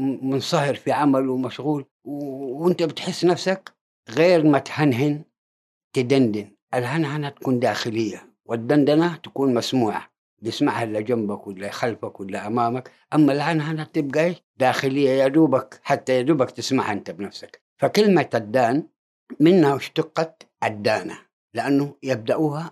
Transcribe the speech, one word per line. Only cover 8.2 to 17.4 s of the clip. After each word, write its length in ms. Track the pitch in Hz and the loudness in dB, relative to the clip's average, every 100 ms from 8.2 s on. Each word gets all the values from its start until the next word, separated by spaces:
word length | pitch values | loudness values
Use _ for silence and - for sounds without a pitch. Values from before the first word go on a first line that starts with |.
| - _ | -16 _
والدندنة 720 | - 117 117 147 143 151 175 156 | -8 -6 2 4 4 4 2 -2
تكون 380 | - - 139 | -10 -2 0
مسموعة، 560 | 117 - 131 110 101 - _ _ _ | 0 0 0 0 -2 -8 _ _ _
بيسمعها 420 | 113 - 143 - | -8 -2 0 0
اللي 180 | 113 107 | -4 -4
جنبك 440 | 113 117 101 101 104 | -2 -2 -4 -8 -12
ولا 240 | 95 98 | -12 -10
خلفك 500 | - 120 104 107 - | -6 -4 -4 -10 -12
ولا 260 | 95 98 104 | -10 -8 -4
أمامك، 440 | 120 120 123 - _ - | -2 -2 -2 -8 _ -2
أما 180 | 147 143 | 2 4
الهنهنة 520 | 143 151 165 151 160 | 2 0 -2 -2 -6
تبقى 400 | 151 160 143 139 | -6 -4 -2 0
إيش؟ 180 | 170 175 _ - | 0 -2 _ 0
داخلية، 540 | 131 120 139 135 139 | 0 2 0 2 2
يا 180 | 135 135 | 4 4
دوبك، 520 | 147 156 127 - - | 4 4 2 -2 -8
حتى 340 | - 139 - 127 | -2 -2 0 0
يا 60 | |
دوبك 280 | 123 156 120 | 2 0 0
تسمعها 420 | - 117 131 - | -4 -2 -2 -2
أنت 180 | 101 - | -4 -8
بنفسك. 520 | 85 98 - | -10 -12 -12